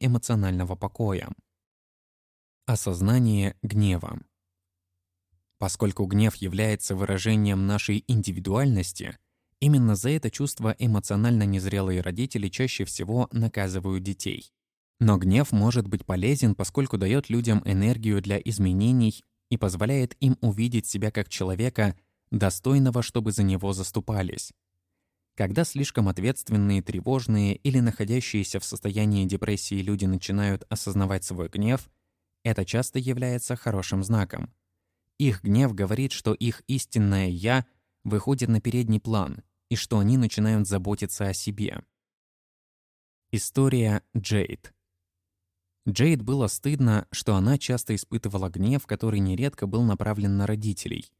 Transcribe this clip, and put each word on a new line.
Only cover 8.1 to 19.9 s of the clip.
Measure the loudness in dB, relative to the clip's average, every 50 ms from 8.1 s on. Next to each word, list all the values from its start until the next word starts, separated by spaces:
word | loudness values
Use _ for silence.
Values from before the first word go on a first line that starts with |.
| 0 0 0 -2 -4 -6 -2 -2 0 2 2 2 2 2 0 -4 -6 -10 -10 -12 -12 -14 _ _ _ _ _ _ _ 0
именно | 4 4 6 6 6 4 4
за | 2 2 0
это | 0 0 -2 -4
чувство | -4 -2 -4 -4 -4 -2 -2 -2 -2 0
эмоционально | 2 2 2 2 0 0 0 2 2 4 4 4
незрелые | 4 2 0 0 -2 -2 -2 -2 0 0 0 -2
родители | -2 -2 -4 -4 -4 -4 -4 -4 -4 -4
чаще | -2 -2 -2 -2 -2 -4 -6
всего | -6 -6 -8 -6 -2 -2 -2 -2 -2
наказывают | 0 0 0 0 0 -2 -4 -2 -4 -4 -4 -2 -4 -4
детей. | -4 -6 -6 -6 -6 -8 -8 -8 -12 -18 _ _ _ _ _ _ _ _ _ 2
Но | 4 4 6 6
гнев | 4 4 4 4 4 4
может | 2 2 4 4 2 2 0 -2
быть | -4 -4 -4
полезен, | -4 -4 0 0 0 2 2 2 2 2
поскольку | 2 -2 -4 -2 -2 -2 0 0
даёт | 0 0 2 2 0 0 0
людям | 0 0 2 2 2 2 2
энергию | 2 0 2 2 2 2 0 0 0 0 0
для | 0 -2 -4 -4
изменений | -2 -4 -2 0 2 2 2 2 4 4 4 4 4 2 0 -2 _ _ _ _ _ -4
и | -4
позволяет | 0 0 -2 -2 0 -2 0